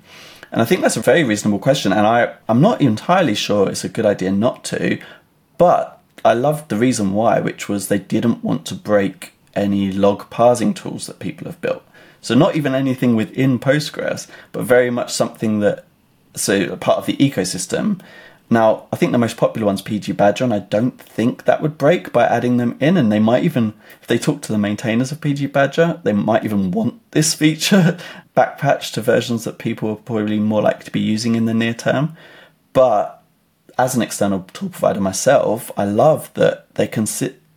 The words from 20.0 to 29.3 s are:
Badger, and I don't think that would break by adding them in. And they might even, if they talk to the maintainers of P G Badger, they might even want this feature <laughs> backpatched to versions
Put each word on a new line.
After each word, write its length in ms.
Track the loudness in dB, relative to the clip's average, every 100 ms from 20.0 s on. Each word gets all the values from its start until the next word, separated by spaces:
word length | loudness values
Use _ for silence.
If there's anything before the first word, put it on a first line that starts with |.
| -4
Badger, 320 | 0 0 2
and 100 | -2
I 60 | -2
don't 400 | -2 -2 -2 -4
think 440 | -10 -2 -2 0 -2
that 160 | 0
would 160 | -2 0
break 340 | 2 2 0
by 120 | 0 2
adding 300 | 2 0 0
them 200 | 0 0
in. 160 | 2 2
And 160 | 2
they 80 | 2
might 240 | 2 2
even, 300 | 2 0 -2 -4 -16 -18
if 60 | -2
they 120 | 0
talk 220 | 0 -4
to 80 | -4
the 60 | -2
maintainers 520 | -2 -2 -2 -2 -2
of 80 | -4
P 140 | -4
G 140 | -4 -2
Badger, 520 | 0 0 2 0 0
they 100 | -2
might 320 | 0 0 0 0
even 240 | -2 -2
want 320 | -2 -4 -6 _
this 220 | -2 0
feature 640 | 0 0 0 2 4 4 0 -8 -20
<laughs> 200 | -4 0
backpatched 560 | 0 0 0 0 -2
to 80 | -4
versions 420 | 2 2 0